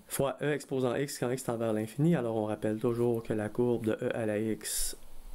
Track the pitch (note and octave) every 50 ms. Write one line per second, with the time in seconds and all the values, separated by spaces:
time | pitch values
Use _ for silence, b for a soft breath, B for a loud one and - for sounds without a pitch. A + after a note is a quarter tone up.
0 | - - - - C#3 C#3 - - C3 D3 D3+ C#3 - - C#3+ C3 B2+ B2+ A#2 -
1 | C#3 C#3+ - - C3 A#2+ B2+ C3+ - - A#2 A2+ A#2 A2+ G#2+ G#2+ A2 A2 - -
2 | D3 E3 E3+ C#3 A#2+ A2+ A2+ A2+ G#2+ G#2+ G#2+ - - A2 G#2+ A2 A2+ B2 A#2 A#2
3 | A#2+ A#2+ A#2 A2+ A2+ - A2+ G#2+ G#2 G#2+ - - B2 B2 A#2+ A2 A2+ A2 G#2+ -
4 | B2+ B2 - A#2+ A2+ G#2+ G#2 G#2 A2 A2 G#2 G#2+ - - - - - - - -
5 | - - - - - -